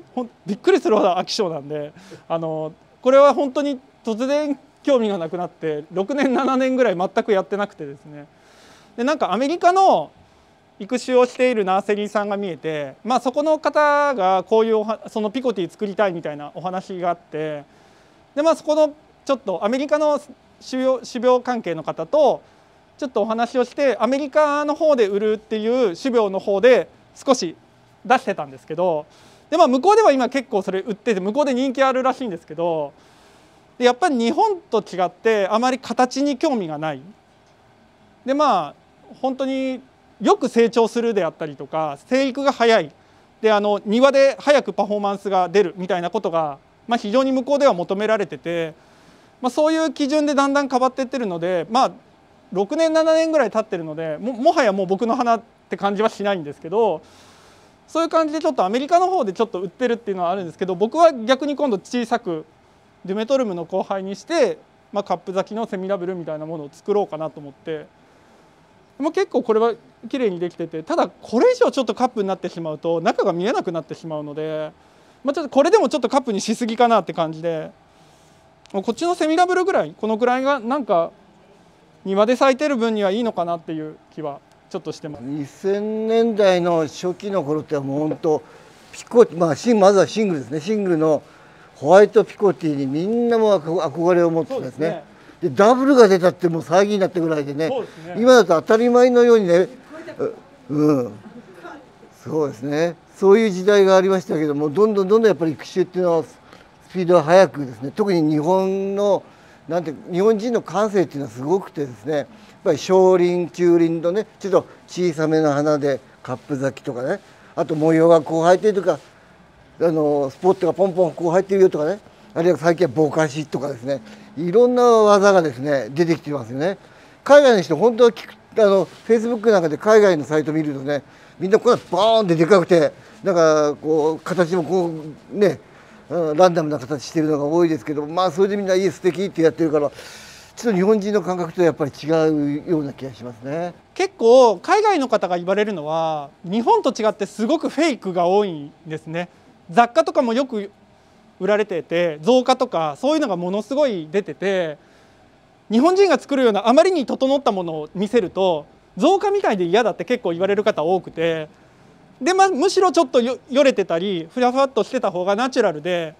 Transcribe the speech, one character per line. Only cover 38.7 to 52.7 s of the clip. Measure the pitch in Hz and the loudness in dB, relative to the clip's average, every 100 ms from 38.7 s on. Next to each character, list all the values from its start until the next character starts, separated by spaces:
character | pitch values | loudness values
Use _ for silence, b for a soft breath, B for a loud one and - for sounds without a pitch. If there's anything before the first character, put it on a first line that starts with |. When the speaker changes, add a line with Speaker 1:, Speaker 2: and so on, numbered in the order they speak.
| - _ _ 403 233 | -12 _ _ -20 -8
Speaker 1:
本 | 262 262 | -6 -4
当 | 269 | -6
に | 269 262 254 - _ _ - | -4 -6 -8 -12 _ _ -4
よ | 220 403 | 0 0
く | 254 | 0
成 | 233 233 | 2 2
長 | 233 226 | 2 0
す | 240 | -2
る | 233 | -2
で | 202 | -2
あ | 160 | -4
っ | |
た | - 156 | -6 -12
り | 139 | -12
と | 139 | -8
か、 | 156 156 139 - | -6 -6 -8 -4
生 | 262 269 | -2 -2
育 | 262 | -2
が | 277 | -2
早 | 262 233 220 | 0 2 2
い。 | 151 _ b b b - | 0 _ b b b -4
で、 | 220 | 0
あ | 208 | 2
の、 | 208 202 | 0 -2
庭 | 208 226 277 | 0 4 4
で | 269 269 214 | 4 2 2
早 | - 285 | 2 2
く | 214 | 0
パ | 190 202 | -6 -4
フ | |
ォ | 208 | -2
ー | |
マ | 202 | -4
ン | 196 | -4
ス | 202 | -2
が | 190 175 | -2 2
出 | 196 | 2
る | 180 185 | 0 -2
み | 185 | -4
た | 180 | -4
い | |
な | 175 | -4
こ | 220 | -4
と | 190 | -2
が、 | 165 156 135 _ _ - | -2 -2 -8 _ _ -6
ま | |
あ、 | 233 | -4
非 | 202 | 0
常 | 240 | 0
に | 269 | 0
向 | 262 | -2
こ | 254 285 | 0 2
う | |
で | 277 | 2
は | |
求 | 180 170 196 | 2 -2 -2
め | 214 | 0
ら | 220 | 0
れ | 180 | -2
て | 143 | -8
て、 | 170 170 160 156 b b b b b b | -8 -6 -6 -10 b b b b b b
ま | 247 | -6
あ、 | |
そ | 311 302 | 0 0
う | |
い | 320 | 2
う | 320 | -2
基 | - 277 | -2 -2
準 | 302 | 0
で | 294 277 | 0 0
だ | 277 | 0
ん | |
だ | 277 | 0
ん | 277 | -2
変 | 254 | -2
わ | 262 | -2
っ | |
て | 262 | -2
っ | 254 | -6
て | 269 | -4
る | 220 | -6
の | 170 | -4
で、 | 175 180 160 | -4 -4 -2
ま | 233 214 | 0 0
あ、 | 180 _ _ _ _ - | -4 _ _ _ _ -10
六 | 180 202 | -6 -4